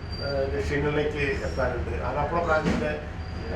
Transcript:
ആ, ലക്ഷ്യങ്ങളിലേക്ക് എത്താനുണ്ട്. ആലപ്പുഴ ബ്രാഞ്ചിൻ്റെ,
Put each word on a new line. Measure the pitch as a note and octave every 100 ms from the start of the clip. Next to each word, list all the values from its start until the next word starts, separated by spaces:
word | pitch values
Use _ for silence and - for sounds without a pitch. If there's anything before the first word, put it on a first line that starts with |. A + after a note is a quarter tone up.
| - - C#3
ആ, | C#3 C3+
ലക്ഷ്യങ്ങളിലേക്ക് | C#3+ C#3 C#3+ D3 D3 D3+ D3 C#3 C3+ -
എത്താനുണ്ട്. | - C3 A#2+ - D#3 -
ആലപ്പുഴ | D3 D3 F3 E3
ബ്രാഞ്ചിൻ്റെ, | D#3 D#3 - D3+ D3 - - - - -